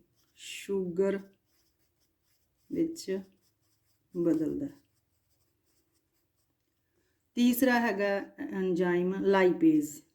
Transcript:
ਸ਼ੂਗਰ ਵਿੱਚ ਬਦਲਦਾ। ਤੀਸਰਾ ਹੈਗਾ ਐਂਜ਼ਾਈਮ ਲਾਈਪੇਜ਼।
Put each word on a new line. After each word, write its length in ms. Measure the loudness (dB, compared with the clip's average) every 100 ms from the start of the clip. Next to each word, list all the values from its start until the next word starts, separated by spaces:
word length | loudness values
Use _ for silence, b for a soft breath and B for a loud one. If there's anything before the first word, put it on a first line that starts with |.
| _ _ _
ਸ਼ੂਗਰ 880 | _ -18 -12 -6 -4 -2 -2 0 -2 -8 _ _ _ _ _ _ _ _ _ _ _ _ _ -8
ਵਿੱਚ 480 | -4 -4 -6 -8 -8 -10 _ _ _ _ _ _ _ _ -4
ਬਦਲਦਾ। 500 | 0 0 0 -4 -8 -12 _ _ _ _ _ _ _ _ _ _ _ _ _ _ _ _ _ _ _ _ _ _ _ _ _
ਤੀਸਰਾ 460 | 2 2 4 2 2
ਹੈਗਾ 360 | 2 0 0 -2 -6 -12
ਐਂਜ਼ਾਈਮ 760 | -8 -4 -2 0 0 0 0
ਲਾਈਪੇਜ਼। 880 | 0 2 4 4 4 4 4 0 -8 _